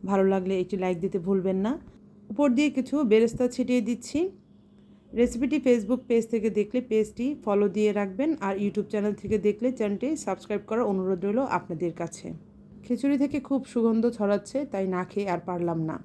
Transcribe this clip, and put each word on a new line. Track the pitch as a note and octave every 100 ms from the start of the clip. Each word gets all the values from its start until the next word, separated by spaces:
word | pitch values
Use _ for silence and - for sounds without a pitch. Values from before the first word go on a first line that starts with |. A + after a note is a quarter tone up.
| F#3
ভালো | G3 F#3+
লাগলে | F#3+ F#3 F#3+
একটি | F3+ G3
লাইক | F#3 F3
দিতে | F#3+ F#3+ E3+
ভুলবেন | G3 F#3 F#3+ G3+
না। | D4 - - - - -
উপর | G#3+ C#4+ A#3+
দিয়ে | D4 C4
কিছু | B3+ C#4+ C4+
বেরেস্তা | A3 A3+ A3+ B3
ছিটিয়ে | B3 B3 B3 G#3+
দিচ্ছি। | A#3+ - C#4+ F#4 - - - - - - - _
রেসিপিটি | - A#3+ A#3+ C4 C#4+ C4
Facebook | A#3+ G3 B3+ -
পেজ | A#3 A3+
থেকে | A3+ G#3+ G#3
দেখলে | G#3 B3 B3
পেজটি | A3 G#3+ - B3 D4+
ফলো | - G3+ G#3 F#3+
দিয়ে | G#3+ G#3
রাখবেন, | G3+ F#3+ D4+ D#4 G3
আর | G3
YouTube | G3+ G#3 G#3
চ্যানেল | G#3 G#3 G3+
থেকে | G3+ G#3+ G#3
দেখলে | G#3 B3 C4
চ্যানেলটি | G#3 G3 B3+ D#4
সাবস্ক্রাইব | - F#3+ - G#3 G#3
করার | A3 A3
অনুরোধ | F#3+ F#3 F#3+
রইল | G3 G#3+ C4+ F3+
আপনাদের | - E3 F3 E3
কাছে। | E3+ - F3 E3 - - - -
খিচুড়ি | - B3 C#4 C#4+
থেকে | C#4+ D4 -
খুব | C#4 C4
সুগন্ধ | B3 A3+ A3+ A#3 A#3
ছড়াচ্ছে, | G3+ G3+ G3+ C4 C#4+
তাই | G3 F#3+
না | F3+ F3+
খেয়ে | - G3+
আর | F3 E3+
পারলাম | F3+ E3+ E3 D#3+
না। | -